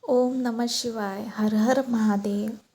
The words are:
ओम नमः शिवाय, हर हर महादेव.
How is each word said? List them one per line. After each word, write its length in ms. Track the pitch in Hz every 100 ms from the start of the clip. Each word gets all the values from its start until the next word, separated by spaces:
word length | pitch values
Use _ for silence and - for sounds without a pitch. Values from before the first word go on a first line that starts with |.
| 480
ओम 260 | 247 254 262
नमः 240 | 247 226 240
शिवाय, 560 | - 240 226 202 196 214
हर 260 | 208 214
हर 260 | 214 220 262 262
महादेव. 640 | 233 220 202 202 202 214 226 _